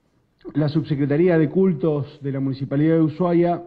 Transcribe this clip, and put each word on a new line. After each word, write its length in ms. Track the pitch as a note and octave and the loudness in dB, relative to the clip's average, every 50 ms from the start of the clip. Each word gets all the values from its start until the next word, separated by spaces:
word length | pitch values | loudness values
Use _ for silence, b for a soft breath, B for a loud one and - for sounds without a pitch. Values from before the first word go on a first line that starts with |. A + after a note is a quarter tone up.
| _ _ _ _ _ _ _ _ _ - - | _ _ _ _ _ _ _ _ _ -8 -4
la 140 | C#3+ D3+ D3 | -2 -2 0
Subsecretaría 680 | D3 D#3+ C3 - D3+ C3+ D3 C3+ C#3+ D3 F3 F#3 E3+ D#3+ | 0 -2 -2 -2 -2 -2 0 0 2 2 2 4 4 2
de 120 | D#3+ D3+ | 2 2
Cultos 680 | D#3 F3+ F#3+ F#3+ E3+ C3+ - D#3+ D3+ C#3+ C3+ - - - C3 | 2 2 2 2 0 0 -2 -2 -2 -2 -4 -8 -12 -10 -10
de 80 | C#3+ | -8
la 80 | C3+ C3+ | -6 -4
Municipalidad 560 | C3+ C3+ C3 C3+ C#3 A2 C#3 C#3+ D3+ D#3+ E3 | -4 -4 -4 -6 -6 -4 -2 0 2 2 4
de 60 | E3 D#3+ | 2 2
Ushuaia 600 | D3+ D3 - F3+ F3 F3 E3+ E3+ F3 F3 E3+ - | 0 0 -2 -2 0 2 2 2 2 0 -4 -6